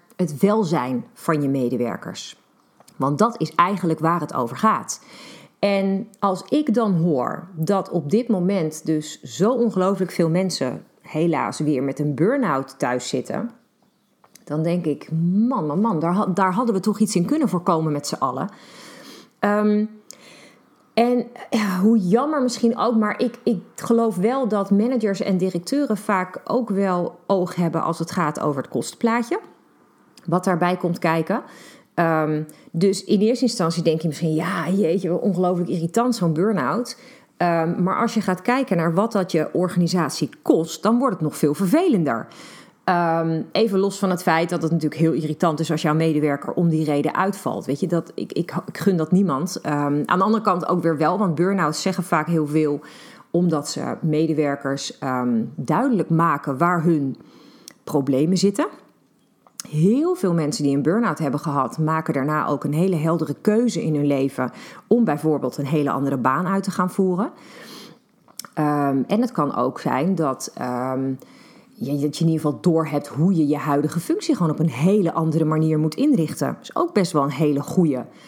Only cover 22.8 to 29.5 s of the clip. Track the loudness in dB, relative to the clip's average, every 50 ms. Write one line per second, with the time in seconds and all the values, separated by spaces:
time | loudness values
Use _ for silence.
22.8 | 0 2 2 2 0 0 0 -2 -2 -4 -4 -4 -2 -2 -2 -2 -4 -12 -12 -6
23.8 | 0 2 2 4 2 2 0 0 0 0 0 0 0 0 0 0 2 2 2 2
24.8 | 2 2 0 0 0 0 -2 -2 0 0 0 0 0 0 -2 -4 -4 -2 -2 0
25.8 | 0 0 -2 -2 -2 -2 -2 -2 -2 -4 -8 -10 -6 -2 -2 -2 0 0 0 0
26.8 | 0 2 0 0 -2 -4 -6 -6 _ 0 0 0 0 -2 0 0 0 0 0 -2
27.8 | -2 -2 -4 -4 -6 -4 -2 -2 -2 -2 -2 -2 -2 -2 -2 -2 -4 -4 -4 -4
28.8 | -4 -6 -6 -2 0 0 0 0 -2 -2 -4 -6 -6 -10